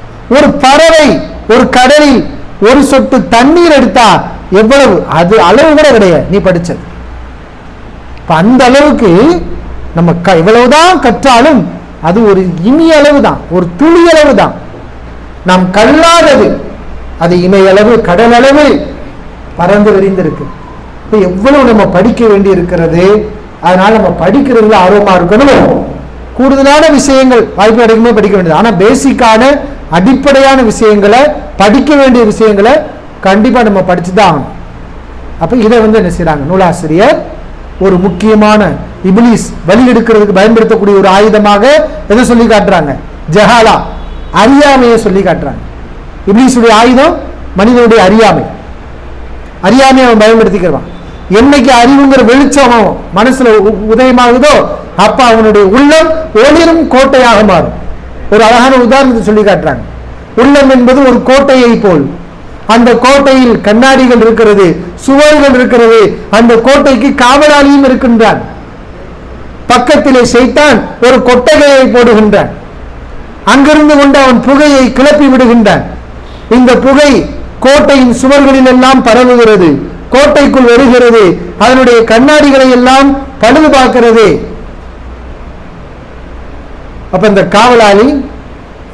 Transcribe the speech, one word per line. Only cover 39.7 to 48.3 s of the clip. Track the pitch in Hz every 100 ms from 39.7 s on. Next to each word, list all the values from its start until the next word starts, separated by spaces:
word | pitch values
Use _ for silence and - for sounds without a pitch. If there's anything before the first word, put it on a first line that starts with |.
| 226 254
எடுக்கிறதுக்கு | 226 226 214 202
பயன்படுத்தக்கூடிய | 190 214 233 226 202 202 196
ஒரு | 190
ஆயுதமாக | 190 214 214 208 202 254 302 311 - -
எதை | 220
சொல்லி | 247 233 226
காட்டுறாங்க? | 208 185 180 147 131 - - -
ஜஹாலா, | 180 202 233 220 160 - - - - -
அறியாமையை | 180 220 277 285 269 240 226
சொல்லி | 220 190
காட்டுறாங்க. | 180 143 143 110 - - - - - - -
இப்லீஸுடைய | 208 254 240 226
ஆயுதம் | 220 240 254 311 330 - - - 180
மனிதனுடைய | 220 247 233 226
அறியாமை. | 185 214 214